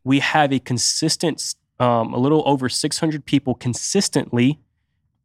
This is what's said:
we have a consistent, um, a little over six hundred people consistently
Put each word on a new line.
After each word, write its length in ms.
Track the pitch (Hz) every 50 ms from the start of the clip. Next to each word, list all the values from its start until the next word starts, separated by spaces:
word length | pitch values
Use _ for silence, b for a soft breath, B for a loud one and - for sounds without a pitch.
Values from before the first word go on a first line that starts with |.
| -
we 140 | 123 135 139
have 340 | - - - 156 151 135 139
a 60 | 127
consistent, 960 | - - 131 117 - - - - 156 160 - - - 160 123 - - - - _ _ _ _ -
um, 340 | 127 123 120 117 113 117 127
a 60 | 123
little 240 | 123 143 156 156 -
over 240 | 139 143 135 131 123
six 300 | - - - 151 - -
hundred 260 | - 160 156 147 -
people 300 | - - 139 - 131 120
consistently 1040 | - - 127 113 - - - - 196 196 - - 147 - - - 120 120 135 151 - _ _ _ _ _ _ _ _ _ _ _ _ _